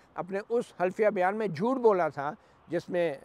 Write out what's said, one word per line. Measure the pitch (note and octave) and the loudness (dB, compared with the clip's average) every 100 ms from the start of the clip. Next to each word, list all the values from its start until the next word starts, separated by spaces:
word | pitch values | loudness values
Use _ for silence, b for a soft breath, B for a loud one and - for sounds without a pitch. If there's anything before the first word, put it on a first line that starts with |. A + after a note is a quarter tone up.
| b - | b -12
अपने | F3 F#3+ | -6 -6
उस | G#3+ A#3 - - | -2 -4 -4 -2
हल्फिया | F3+ F#3+ G#3+ | -2 2 2
बयान | G#3 F3+ | 2 0
में | G#3+ G#3+ | 0 -4
झूठ | D3+ A3+ C4 | -2 -2 2
बोला | A#3 F#3+ D#3 | 4 4 0
था | C#3+ C#3 - b b - | -2 -6 -8 b b -6
जिसमें | E3 - F#3 E3+ C#3 | -6 -2 -2 -2 -2